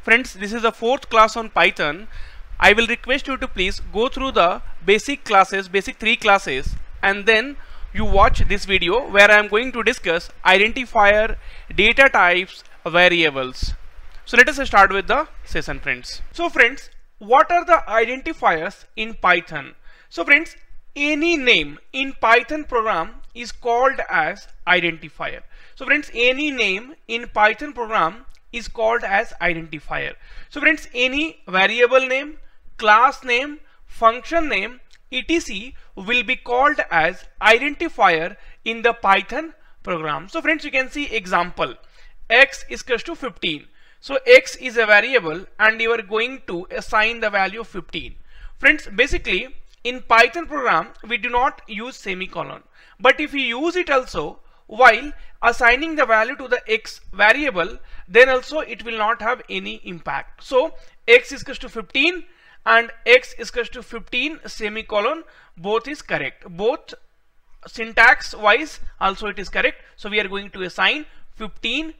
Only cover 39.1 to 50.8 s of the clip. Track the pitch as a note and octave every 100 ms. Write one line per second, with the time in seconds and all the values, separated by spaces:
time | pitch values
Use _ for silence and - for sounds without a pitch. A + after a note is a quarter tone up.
39.1 | G3 G3 C#4+ D#4+ - - - - E3+ D#3
40.1 | D3 F#3+ E4 D4+ D#4 D4+ C4+ C4 D4 C#4+
41.1 | A3 F3+ F#3 F3 - D3 A#2 - - -
42.1 | - - B3 C4+ - - A#3+ - A#3+ -
43.1 | D#4+ C4+ - F#3+ D3+ - - - _ -
44.1 | C#4 A#3 B3+ D#4 - B3+ A#3 G#3+ G#3 A#3
45.1 | B3+ D#3+ E3+ F#3+ - G#3+ A3 A3+ A3+ F#3+
46.1 | G#3+ A#3+ C4+ - F3 F#3 G3+ - A3 A3
47.1 | A#3 G#3+ G3 F#3+ G#3+ A3+ G3 - - B2
48.1 | - - - - - C4+ D#4 G3+ G3+ C4+
49.1 | F4 B3 F#3+ B3+ - - - A#3+ B3+ -
50.1 | A3+ B3 E4+ E4 D4 A#3+ E3